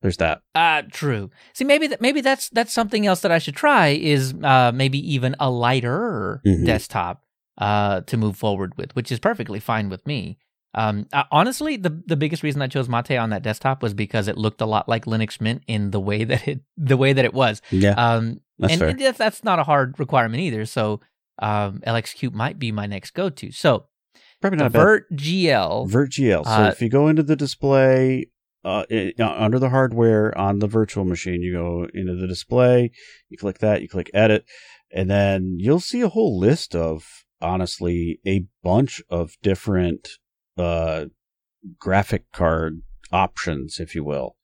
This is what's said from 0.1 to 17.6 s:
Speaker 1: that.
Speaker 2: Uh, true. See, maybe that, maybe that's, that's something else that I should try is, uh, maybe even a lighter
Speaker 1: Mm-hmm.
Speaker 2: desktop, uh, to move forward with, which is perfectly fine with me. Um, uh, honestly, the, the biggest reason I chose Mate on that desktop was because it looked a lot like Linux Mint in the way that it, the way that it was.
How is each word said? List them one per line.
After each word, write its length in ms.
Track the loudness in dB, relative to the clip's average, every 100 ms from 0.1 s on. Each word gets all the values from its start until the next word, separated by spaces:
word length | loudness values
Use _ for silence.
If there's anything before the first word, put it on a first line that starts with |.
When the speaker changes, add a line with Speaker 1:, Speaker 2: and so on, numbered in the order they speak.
| 0
Speaker 1:
that. 240 | 0 -2 _
Speaker 2:
Uh, 280 | 0 2 2 -4
true. 400 | -8 -4 -4 -6 _ -20
See, 120 | -6
maybe 220 | 2 2 2
that, 120 | 0
maybe 220 | 0 0
that's, 260 | 0 -2 -2
that's 240 | -2 -2
something 340 | -2 -2 0 2
else 140 | 2
that 100 | 2
I 60 | 0
should 180 | 0 0
try 320 | 4 6 4
is, 440 | 4 2 2 2 -2
uh, 300 | 4 6 6
maybe 240 | 4 0 0 -2
even 240 | -2 -2 -2
a 120 | -2
lighter 920 | 0 2 2 0 -2 -4 -4 -4 -2 2
Speaker 1:
Mm-hmm. 180 | 2
Speaker 2:
desktop, 580 | 2 0 -2 -6 -4 -8 _ _ _ -6
uh, 420 | -2 0 0 -2
to 140 | -2 -2
move 200 | -2 -2
forward 400 | -4 -2 -4 -8
with, 180 | -8 -8
which 160 | -6
is 60 | -2
perfectly 400 | -2 -4 -6 -10
fine 280 | -4 -4 -2
with 140 | -6 -8
me. 320 | -8 -8 -14 _ _ _
Um, 320 | -4 -2 -2 -2
uh, 100 | -4 0
honestly, 460 | 2 2 -2 -6 -4
the, 260 | -4 -6 -4
the 100 | -2
biggest 260 | -2 -2
reason 180 | -4 -4
I 40 | -4
chose 220 | -4 -2
Mate 280 | -2 -2 -2
on 140 | -2
that 120 | -2
desktop 360 | -4 -2 -2 -2
was 120 | -4
because 320 | -4 -4 -2 -2
it 100 | -2
looked 240 | -4 -2
a 60 | 0
lot 220 | 0 0
like 160 | -4
Linux 360 | -2 -2 -2 -2
Mint 220 | -4 -4 -6
in 220 | -4 -2
the 80 | -2
way 240 | -2 -2
that 240 | 0 -2 -2
it, 120 | -8 _ -6
the 200 | 0 2
way 160 | 4
that 120 | 4
it 80 | 2
was. 280 | 2 0 -2